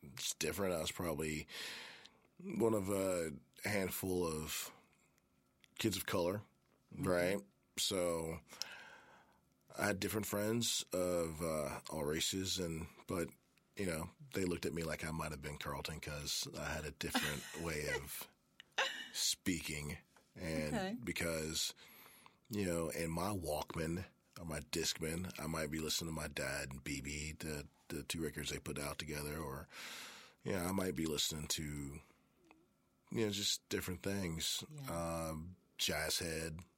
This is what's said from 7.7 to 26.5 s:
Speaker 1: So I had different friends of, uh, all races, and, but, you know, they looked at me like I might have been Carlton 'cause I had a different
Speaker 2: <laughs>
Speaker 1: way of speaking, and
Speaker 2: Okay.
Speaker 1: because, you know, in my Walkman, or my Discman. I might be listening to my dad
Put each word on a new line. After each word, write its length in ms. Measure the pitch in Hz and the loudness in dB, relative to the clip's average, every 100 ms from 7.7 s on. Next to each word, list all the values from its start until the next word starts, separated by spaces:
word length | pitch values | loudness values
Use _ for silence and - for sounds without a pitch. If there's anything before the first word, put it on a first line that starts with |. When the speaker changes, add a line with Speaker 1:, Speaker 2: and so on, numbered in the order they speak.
| - | -2
Speaker 1:
So 600 | - 101 87 82 82 82 - - - - - - - - - - _ _ _ - | 2 4 2 2 0 -4 -8 -10 -8 -8 -14 -18 -20 -20 -20 -20 _ _ _ 0
I 80 | 104 | 2
had 120 | 98 | 4
different 260 | 101 104 104 | 2 2 2
friends 580 | 101 104 117 117 - - | 2 4 4 4 2 0
of, 480 | 90 90 87 82 78 | 2 4 4 2 0
uh, 280 | 85 78 71 - - | 0 2 0 -2 -4
all 140 | 78 | -2
races, 540 | 73 78 - 95 95 90 | 2 2 2 2 0 0
and, 300 | 90 80 82 - - | 0 0 -4 -10 -4
but, 200 | 87 82 - _ - _ - | 0 0 -4 _ -20 _ -2
you 80 | 98 | 0
know, 240 | 80 87 - 143 | 0 -4 -8 -6
they 120 | - 92 | 0 2
looked 200 | 87 - | 2 0
at 80 | |
me 100 | 82 | 0
like 220 | 82 76 80 | -2 -2 -2
I 60 | |
might 200 | 80 78 | -2 -2
have 100 | 76 | -4
been 160 | 73 73 | -6 -6
Carlton 420 | 76 69 67 78 | -4 -4 -4 -6
'cause 480 | - 73 73 - - - | -4 -4 -2 -2 -2 -4
I 60 | 73 | -2
had 120 | 78 76 | -2 -2
a 60 | |
different 520 | 71 78 - 76 73 - | -4 0 2 2 -2 -4
Speaker 2:
<laughs> 80 | 82 82 | -4 -2
Speaker 1:
way 200 | 76 73 - | 0 0 -2
of 320 | - - - _ _ _ - - 523 - - | -4 -8 -10 _ _ _ -8 0 0 0 -6
speaking, 840 | - - - - 87 78 76 73 - - - - - | 0 2 2 2 2 0 -4 -4 -6 -10 -20 -20 -8
and 320 | 85 80 76 73 | -2 0 2 2
Speaker 2:
Okay. 200 | 190 127 | 0 -2
Speaker 1:
because, 680 | 120 85 87 80 78 80 - - - - - - - - _ | -2 0 0 0 0 0 0 -2 -16 -20 -20 -20 -20 -20 _
you 160 | 104 95 | -2 2
know, 240 | 85 82 | 2 2
in 200 | - 82 | 0 0
my 180 | 82 92 | 2 2
Walkman, 760 | 104 80 73 76 - 80 85 101 - _ - | 0 0 0 0 0 0 0 -4 -12 _ -10
or 40 | 85 | -4
my 140 | 73 - | -4 -2
Discman. 580 | 85 78 - 80 82 90 - | 0 0 0 -2 -2 -4 -4
I 60 | 78 | -2
might 240 | 80 78 | 0 0
be 80 | 78 | 0
listening 300 | 78 - 85 | 0 0 0
to 60 | 80 | -2
my 60 | 76 | -4
dad 400 | 71 69 | -2 -2